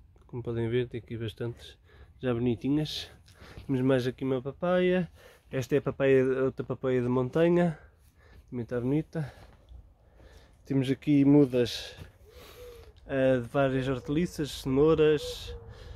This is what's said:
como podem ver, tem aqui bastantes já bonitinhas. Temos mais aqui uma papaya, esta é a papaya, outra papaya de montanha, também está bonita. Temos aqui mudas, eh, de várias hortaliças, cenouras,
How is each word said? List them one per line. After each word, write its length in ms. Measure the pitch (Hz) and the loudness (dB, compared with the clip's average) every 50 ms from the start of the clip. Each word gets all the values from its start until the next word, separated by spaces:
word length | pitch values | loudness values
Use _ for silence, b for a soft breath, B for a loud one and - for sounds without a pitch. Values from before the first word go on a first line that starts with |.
| - - - - - | -16 -20 -20 -20 -20
como 160 | - - 123 | -16 -12 -10
podem 260 | 117 123 117 113 113 113 | -8 -6 -4 -4 -2 0
ver, 180 | 117 123 123 120 | 0 -2 -2 -2
tem 120 | - 117 | -6 -12
aqui 160 | - - 120 110 | -12 -10 -10 -10
bastantes 600 | 117 110 - - 120 117 120 - - - - - b b b b b b b b | -8 -8 -8 -8 -8 -8 -8 -10 -16 -20 -20 -20 b b b b b b b b
já 140 | - 127 120 | -4 -4 -2
bonitinhas. 760 | 117 120 123 117 110 - 131 143 151 156 147 - - - - - - - B B B B B B B B | 0 0 0 0 -2 -2 -2 0 0 -2 -2 -6 -10 -12 -14 -16 -20 -20 B B B B B B B B
Temos 160 | B 139 127 | B -2 0
mais 260 | 127 131 135 127 120 127 | 2 2 2 2 0 -2
aqui 160 | 120 - 139 | -4 -4 -4
uma 180 | 131 131 127 | -4 -4 -4
papaya, 680 | 123 139 - - - 175 185 180 180 180 180 185 175 - b b b b b b b b | -4 -8 -8 -6 -2 0 2 2 2 2 2 0 -2 -4 b b b b b b b b
esta 240 | - 135 127 - 151 | -6 -6 -2 0 0
é 40 | 139 | 0
a 20 | |
papaya, 440 | - 143 131 - 139 135 135 131 127 131 131 131 131 | 0 -2 -2 0 4 6 6 6 6 4 2 0 0
outra 220 | 131 - - 123 | -2 -2 -4 -6
papaya 360 | - 131 - - 131 127 127 | -8 -6 -4 -2 0 0 0
de 60 | 120 123 | 0 0
montanha, 680 | 123 127 127 127 - 160 170 170 175 175 175 170 151 - - - _ _ _ _ _ b b b b b b b | 0 0 0 0 0 2 4 4 4 4 2 2 -2 -4 -10 -20 _ _ _ _ _ b b b b b b b
também 140 | 127 123 113 | -10 -10 -8
está 160 | - 127 123 | -6 -6 -4
bonita. 520 | 117 127 143 151 156 - - 165 151 123 B B B B B B B B - - - - _ _ _ b b b b b b b b b b b b | -2 0 0 -2 -2 -4 -6 -8 -8 -8 B B B B B B B B -20 -20 -20 -20 _ _ _ b b b b b b b b b b b b
Temos 240 | - 139 135 131 131 | -4 -2 -2 0 0
aqui 360 | 135 - - 147 147 143 139 | -2 -2 0 2 4 4 6
mudas, 680 | 139 143 147 147 127 123 123 120 110 - - - - - - - - - - - B B B B B B B B B B B B B B B - | 8 8 8 6 6 4 0 0 0 -2 -6 -12 -14 -16 -18 -20 -20 -20 -20 -20 B B B B B B B B B B B B B B B -12
eh, 340 | - 139 135 131 131 131 127 | -6 -2 0 2 2 2 0
de 80 | 120 117 | -2 -2
várias 400 | - 143 139 135 131 135 127 135 | 0 0 0 2 0 0 -2 -2
hortaliças, 640 | 135 123 - - 147 156 180 180 - - 151 131 - - | -4 -4 -4 -4 -2 -2 -2 -2 -4 -6 -8 -8 -8 -8
cenouras, 960 | - 139 131 135 147 160 160 156 156 151 151 147 - - - - - - - - - B B B B B B | -6 -2 2 4 4 6 6 6 6 4 4 2 -2 -6 -10 -10 -12 -12 -14 -14 -16 B B B B B B